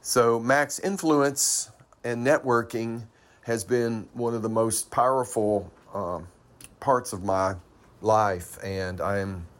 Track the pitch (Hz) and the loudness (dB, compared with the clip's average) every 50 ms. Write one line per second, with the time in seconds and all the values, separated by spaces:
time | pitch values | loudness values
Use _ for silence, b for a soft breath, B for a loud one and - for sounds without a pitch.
0 | _ - - 127 120 117 117 117 113 120 131 143 147 139 - - - 185 196 190 | _ 0 2 4 4 4 4 2 2 2 2 2 2 0 -4 -4 -4 -4 -4 -2
1 | - 160 156 147 139 143 143 - - - - - - - - _ - _ - _ | 2 2 4 4 4 2 2 0 -2 0 0 -2 -4 -8 -14 _ -20 _ -20 _
2 | _ 120 120 117 120 131 151 147 - 131 120 120 117 117 - 117 113 117 113 117 | _ -6 -4 -2 2 2 2 2 4 2 2 2 2 0 -4 -4 -4 -4 -6 -8
3 | 113 - b b b b b b b - 117 113 95 92 123 120 117 117 117 110 | -10 -14 b b b b b b b -2 -2 -2 0 0 2 2 2 2 0 -4
4 | 98 - - 120 120 117 117 117 107 113 110 113 113 110 107 - - - - - | -6 -10 -8 -4 -4 -2 -2 -2 -2 -2 2 2 2 2 0 -2 -4 -4 0 2
5 | 123 127 131 131 127 - - 113 107 104 104 101 90 87 - - _ - - 101 | 2 4 4 2 0 -2 -2 -2 0 2 0 0 -2 -6 -16 -20 _ -12 -8 -8
6 | 98 87 90 85 82 87 _ _ _ _ _ _ - - - _ - 135 135 123 | -6 -6 -6 -8 -10 -12 _ _ _ _ _ _ -20 -20 -20 _ 0 2 2 2
7 | 123 - - 95 92 101 95 95 95 95 101 90 - _ _ _ _ - - _ | 2 -2 -8 -6 -2 0 0 2 2 0 0 -4 -10 _ _ _ _ -20 -20 _
8 | - 107 107 107 110 101 95 90 87 - - - - 98 98 95 95 92 92 90 | 0 4 4 4 4 2 0 -2 -6 -12 -14 -12 -8 -6 -6 -4 -4 -6 -4 -4
9 | 73 95 101 101 98 98 95 90 85 85 - _ | -4 -2 -2 -2 -2 -4 -6 -8 -12 -14 -16 _